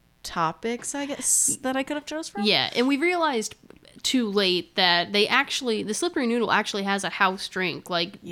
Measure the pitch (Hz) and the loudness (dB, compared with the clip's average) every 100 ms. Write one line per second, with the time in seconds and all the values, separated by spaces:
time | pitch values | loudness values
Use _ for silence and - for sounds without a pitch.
0 | _ _ - 175 165 - 226 240 - 285 | _ _ -8 -2 -2 -2 -6 -6 -6 -6
1 | 285 - - - - - 262 262 269 294 | -6 -4 0 2 2 -2 -2 -2 -2 -6
2 | - 311 320 - 208 156 - - 262 277 | -6 -8 -6 0 4 4 2 2 2 2
3 | 349 349 311 233 - - - - - - | 2 2 0 -2 -4 -10 -20 -20 -20 -8
4 | - 262 214 202 185 180 - - 180 175 | -2 0 2 2 2 2 -2 2 4 4
5 | 175 175 170 247 277 - 247 214 202 208 | 2 2 4 2 2 -2 -2 -2 -2 -2
6 | 349 339 240 240 214 196 220 202 196 196 | -2 0 0 2 2 2 0 -2 -2 -2
7 | 180 - 185 190 - 185 180 - - 175 | -2 0 0 0 -6 -4 -4 -4 -4 -4
8 | 175 - 170 | -4 -8 -12